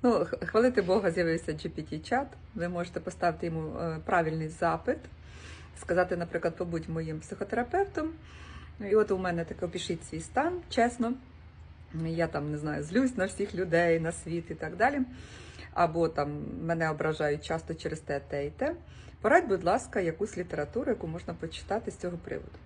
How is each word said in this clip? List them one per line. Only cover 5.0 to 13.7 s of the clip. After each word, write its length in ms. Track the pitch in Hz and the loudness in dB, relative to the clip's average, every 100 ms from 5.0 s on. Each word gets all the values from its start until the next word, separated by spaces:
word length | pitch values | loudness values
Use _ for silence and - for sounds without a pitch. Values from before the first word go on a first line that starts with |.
| - - - - - - - - | -4 -18 -18 -16 -16 -16 -16 -14
сказати, 360 | - 175 180 175 | -2 2 2 0
наприклад, 400 | 170 170 170 170 | -2 -2 -2 -2
«Побудь 320 | 175 165 160 | -4 -2 -2
моїм 320 | 160 160 156 | -4 -4 -6
психотерапевтом». 920 | - 196 202 - 240 359 403 - 311 330 - - - - - - 202 | -8 -8 -2 -2 2 2 2 0 -4 -6 -14 -18 -16 -16 -16 -10 4
І 60 | 214 | 4
от 140 | 208 | 6
у 80 | 190 | 2
мене 260 | 185 170 | 2 0
таке, 220 | 165 - 175 | -2 -4 -4
«Опишіть 380 | 175 - 165 | -4 -4 -6
свій 160 | - 160 | -4 -10
стан, 400 | - - 311 359 339 | -2 2 2 0 -2
чесно. 420 | - 233 240 226 262 - - - - - - - 160 | 4 4 4 -2 -2 -8 -20 -20 -20 -20 -18 -10 -4
Я 220 | 160 165 165 | -2 0 0
там, 240 | 160 147 | 0 -2
не 80 | 151 | -4
знаю, 240 | 151 147 | -4 -4
злюсь 340 | 151 196 262 247 | 0 2 2 2
на 100 | - | -2
всіх 280 | - - | 0 -4
людей, 460 | 170 185 | -2 2